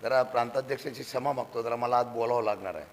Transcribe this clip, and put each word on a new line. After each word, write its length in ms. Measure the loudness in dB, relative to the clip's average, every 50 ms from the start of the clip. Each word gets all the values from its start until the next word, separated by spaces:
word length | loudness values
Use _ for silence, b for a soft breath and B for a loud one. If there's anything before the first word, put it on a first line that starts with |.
जरा 220 | 0 4 4 4 4
प्रांताध्यक्षाची 800 | 4 2 0 0 2 0 -2 -2 -2 -4 -4 -4 -8 -8 -8 -10
क्षमा 280 | -4 -4 -2 0 0
मागतो, 300 | 0 -2 -4 -4 -4 -4
जरा 140 | -2 -2 -2
मला 220 | -2 0 4 4 4
आज 80 | 4
बोलावं 380 | 2 0 -2 0 2 2 2 2
लागणार 320 | 2 0 -2 -4 -8 -8
आहे. 100 | -8 -10 -14